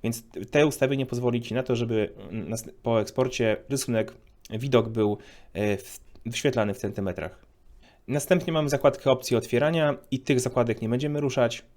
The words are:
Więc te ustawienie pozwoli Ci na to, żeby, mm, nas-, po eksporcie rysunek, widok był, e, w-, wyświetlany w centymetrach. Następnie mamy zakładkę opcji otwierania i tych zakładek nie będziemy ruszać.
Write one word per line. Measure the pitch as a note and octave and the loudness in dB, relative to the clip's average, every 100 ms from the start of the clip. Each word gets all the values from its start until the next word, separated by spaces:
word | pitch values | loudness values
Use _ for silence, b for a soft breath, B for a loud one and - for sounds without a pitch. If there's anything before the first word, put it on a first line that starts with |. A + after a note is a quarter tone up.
Więc | D3 B2 - - - | -4 -4 -10 -14 0
te | D3 D3+ | 2 2
ustawienie | - C3+ C#3 C3 | 2 0 0 -2
pozwoli | A#2+ B2 A#2+ | 0 0 0
Ci | A#2 | -2
na | A#2 | -4
to, | B2+ A#2+ | 0 0
żeby, | A#2+ A2 G#2+ - G2 | 0 0 0 -4 -10
mm, | A2 E2 | -8 -6
nas-, | A2+ - - | -8 -10 -8
po | A#2 A2+ | 0 0
eksporcie | G#2 - B2+ - A2+ G#2+ - | 0 0 -2 2 0 0 -2
rysunek, | C#3 - A2+ G#2+ - - _ - | -6 0 -2 -2 -8 -20 _ -10
widok | A2+ C3+ B2 A2 | -8 2 2 2
był, | A2+ G#2 G2+ B B B | 0 0 0 B B B
e, | - G#2 G2 | -2 -2 -2
w-, | - - - - - | -6 -18 -20 -14 -8
wyświetlany | A#2 C#3+ B2 G#2 | -2 0 0 -2
w | G2 | -2
centymetrach. | G#2 G2+ G2 F2 - - - _ - - b b - | -6 -4 -6 -6 -10 -12 -20 _ -20 -20 b b -6
Następnie | C#3+ - F3+ - | -4 2 0 2
mamy | D#3+ D3 | 0 0
zakładkę | C#3 D3 C3+ C3+ | 4 2 4 2
opcji | C3 - A#2 | 2 2 0
otwierania | - A#2+ D3 E3 D3+ C#3 - | 2 2 2 2 0 -2 -4
i | C3 | -6
tych | - B2+ | 2 2
zakładek | B2+ B2+ A#2 A2 | 2 0 0 0
nie | A2 | 0
będziemy | B2 D3 D3 | 0 0 -2
ruszać. | C#3 C3 A#2+ - - | 0 2 0 0 -16